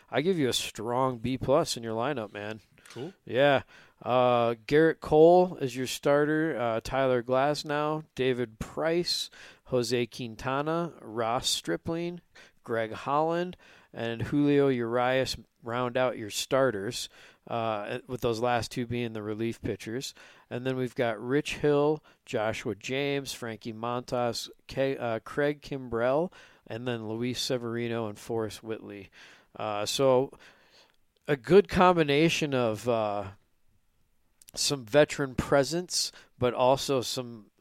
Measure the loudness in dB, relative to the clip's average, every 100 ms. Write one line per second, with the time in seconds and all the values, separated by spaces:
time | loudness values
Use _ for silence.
0 | _ -2 0 2 2 0 -4 -6 -2 0
1 | 0 0 -4 -4 2 2 2 -4 -6 -4
2 | -4 -4 -6 -8 -8 -10 -14 _ -18 -12
3 | -12 -14 -4 2 4 4 -2 -16 -20 _
4 | 0 2 4 4 2 -2 2 4 4 2
5 | 2 8 10 10 6 0 -4 -4 -6 -2
6 | 2 4 4 2 0 -2 -2 -2 -2 0
7 | 2 2 2 2 2 0 -2 -2 -2 -4
8 | -6 -2 0 0 -4 -6 -10 -4 0 0
9 | 0 -4 -6 -12 -20 -20 -2 -2 0 0
10 | -2 -6 -10 -8 -4 -2 0 -2 -4 -8
11 | -10 -4 -2 0 -2 -4 -4 -6 -4 -4
12 | -6 -8 -16 -20 -20 _ -4 -2 -2 -6
13 | -2 0 2 0 -4 -8 -20 -20 _ -8
14 | -6 -4 -2 2 4 4 4 2 0 0
15 | 2 2 0 -4 -12 _ -6 -4 -2 0
16 | 0 -2 -6 -6 0 2 2 0 -4 -6
17 | -10 -14 -20 _ -8 -4 -2 -2 -4 -8
18 | -8 -4 -2 0 0 0 -2 -6 -4 -4
19 | -4 -6 -6 -4 -4 -4 -8 -8 -6 -8
20 | -8 -14 -20 -20 _ -6 -4 -4 -4 -2
21 | -2 -2 0 0 -2 -2 2 4 2 0
22 | -6 _ -6 -2 0 -2 -6 -6 -4 -2
23 | -2 -2 -4 -8 -8 -8 -10 -6 -4 -4
24 | -2 -2 0 -2 -10 -16 -10 -2 -2 0
25 | -4 -4 -4 0 0 0 -8 -10 -4 0
26 | 2 2 0 -6 -20 _ -12 -6 -4 -4
27 | -4 -4 -2 -2 -2 -2 -2 -4 -2 -4
28 | -4 -8 -6 -4 -4 -6 -10 -8 -10 -14
29 | -16 -20 -20 -20 _ -8 -6 -4 -4 2
30 | 4 4 2 -6 -20 _ _ _ _ _
31 | _ _ -4 -4 6 6 6 4 6 6
32 | 4 4 4 2 0 2 0 0 0 0
33 | 0 -2 -6 -12 _ _ _ _ _ _
34 | _ _ _ _ -16 -4 -2 -4 2 4
35 | 4 2 -4 -4 2 2 2 -2 -4 -4
36 | -4 -8 -20 _ -2 4 4 4 2 -2
37 | -2 -6 -8 -14 -20 _